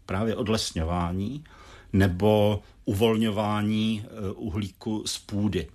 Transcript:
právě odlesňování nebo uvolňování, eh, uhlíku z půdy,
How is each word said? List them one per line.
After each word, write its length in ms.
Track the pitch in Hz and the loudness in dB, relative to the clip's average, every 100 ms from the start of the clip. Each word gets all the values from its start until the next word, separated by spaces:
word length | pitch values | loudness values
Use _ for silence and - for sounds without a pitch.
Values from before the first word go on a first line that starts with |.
| - | -6
právě 300 | 95 113 101 | -2 -2 -2
odlesňování 1080 | 123 113 - 98 80 87 85 92 101 147 - - - - - | 0 0 -2 -4 -2 -2 -2 -2 -4 -8 -14 -20 -20 -20 0
nebo 720 | 98 98 87 104 107 104 104 - - | 4 4 4 4 6 4 0 -6 -10
uvolňování, 1200 | - 101 117 110 113 101 104 107 104 107 110 110 | -4 2 4 4 2 0 0 0 0 0 0 -2
eh, 280 | 107 110 95 | -6 -8 -8
uhlíku 720 | - 113 98 98 - 113 107 - | -6 -6 -4 -6 -6 -6 -4 -4
z 120 | - | -8
půdy, 500 | - 104 104 92 82 | -6 -2 0 0 -4